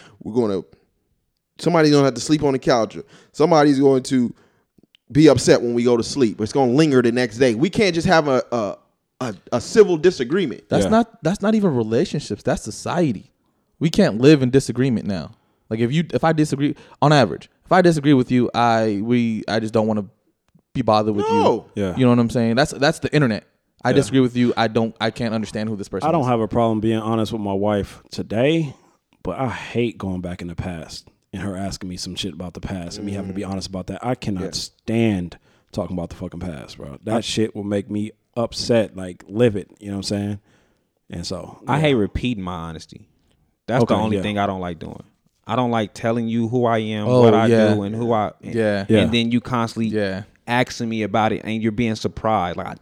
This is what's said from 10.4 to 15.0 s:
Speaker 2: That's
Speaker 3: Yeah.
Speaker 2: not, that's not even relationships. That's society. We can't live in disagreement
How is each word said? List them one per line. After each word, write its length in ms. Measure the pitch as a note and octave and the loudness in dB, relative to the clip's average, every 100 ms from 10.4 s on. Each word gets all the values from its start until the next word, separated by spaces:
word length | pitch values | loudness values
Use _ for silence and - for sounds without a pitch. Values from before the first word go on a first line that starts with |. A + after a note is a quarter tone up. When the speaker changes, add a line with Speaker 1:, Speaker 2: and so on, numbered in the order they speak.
| D#3 - - | -2 -6 -2
Speaker 2:
That's 160 | E3+ F#3+ | 0 2
Speaker 3:
Yeah. 40 | |
Speaker 2:
not, 320 | A3 A#3 - | 2 0 -4
that's 180 | D#3 G3+ | -4 -2
not 140 | G3+ A3 | 0 2
even 200 | G3 B2 | 2 0
relationships. 680 | A2 A#2 - D3 - G#2 | 0 0 -2 -4 -8 -6
That's 180 | - - | -4 -4
society. 680 | A2 - A2+ D#3 D#3 F#2+ - _ _ _ _ - | -6 -10 -6 -2 -2 -2 -10 _ _ _ _ -4
We 100 | E3 | -2
can't 300 | F#3 E3+ G#2 | 2 2 6
live 200 | C3+ D3+ | 6 8
in 60 | B2+ | 6
disagreement 540 | C3+ - B2 C3+ A2 | 2 2 0 0 0